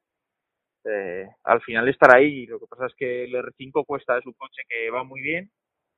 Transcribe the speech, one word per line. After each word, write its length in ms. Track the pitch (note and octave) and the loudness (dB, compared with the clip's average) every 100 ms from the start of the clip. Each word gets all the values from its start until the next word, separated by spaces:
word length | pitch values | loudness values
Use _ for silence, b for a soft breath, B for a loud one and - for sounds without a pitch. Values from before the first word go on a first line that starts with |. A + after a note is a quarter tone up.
| _ _ _ _ _ _ _ _ | _ _ _ _ _ _ _ _
eh, 440 | - G#2 F#2+ F#2 G2 - | -6 -4 -4 -8 -12 -6
al 160 | - A#2 | 0 0
final 260 | - A2+ B2 | 0 -2 0
estará 300 | - C#3+ B2 | 6 8 10
ahí. 280 | D3 C#3 A2+ | 6 0 -10
Lo 120 | A2+ | -14
que 80 | - | -14
pasa 200 | B2 B2+ | -10 -10
es 80 | - | -6
que 280 | B2+ B2 | -6 -6
el 100 | B2 | -6
R 160 | B2 B2 - | -8 -8 -12
cinco 280 | C3+ D3+ | -8 -6
cuesta, 340 | C#3 C#3 - B2 | -4 -4 -2 -4
es 80 | B2 | -4
un 60 | |
coche 300 | - C3 - - | -14 -18 -16 -10
que 220 | A#2 A2+ | -6 -6
va 140 | B2 | -6
muy 160 | C3 C3+ | -8 -10
bien, 300 | C#3 E3 G3 _ _ _ _ | -6 -6 -8 _ _ _ _